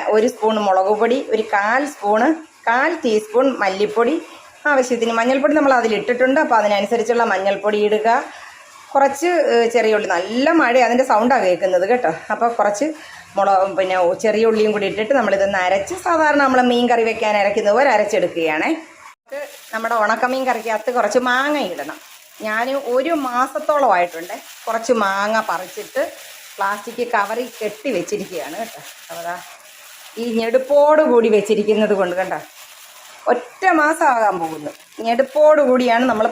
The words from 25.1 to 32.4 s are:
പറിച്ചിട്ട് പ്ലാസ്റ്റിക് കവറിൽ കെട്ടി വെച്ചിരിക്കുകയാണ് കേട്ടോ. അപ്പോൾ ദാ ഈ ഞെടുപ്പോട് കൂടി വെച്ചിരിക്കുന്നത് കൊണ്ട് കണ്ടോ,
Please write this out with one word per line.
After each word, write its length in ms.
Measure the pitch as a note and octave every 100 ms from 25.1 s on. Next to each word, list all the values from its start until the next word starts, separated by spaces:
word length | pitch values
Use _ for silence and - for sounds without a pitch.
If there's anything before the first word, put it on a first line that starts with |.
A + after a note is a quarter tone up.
| G3 G#3 A3 G#3+
പറിച്ചിട്ട് 500 | F3 F3+ - F3+ B3+ E4 - - - - -
പ്ലാസ്റ്റിക് 480 | G3 G#3 A#3 A3+ A#3+
കവറിൽ 340 | A3+ G3+ A3+ B3 -
കെട്ടി 280 | G#3+ - C#4+ F#3+
വെച്ചിരിക്കുകയാണ് 580 | - G3 G3 F3 C3+ F3
കേട്ടോ. 220 | A3 - - - -
അപ്പോൾ 140 | E3 E3+
ദാ 60 | F3 - - - - - - - -
ഈ 40 | A#3+ A3+
ഞെടുപ്പോട് 600 | A3+ B3+ C4 C#4+ D4 D4+ D4
കൂടി 160 | A#3+ A3+ G#3+
വെച്ചിരിക്കുന്നത് 580 | G3+ G#3 G#3 G#3+ G#3+ G3
കൊണ്ട് 140 | F3+ F3
കണ്ടോ, 180 | F#3 D#3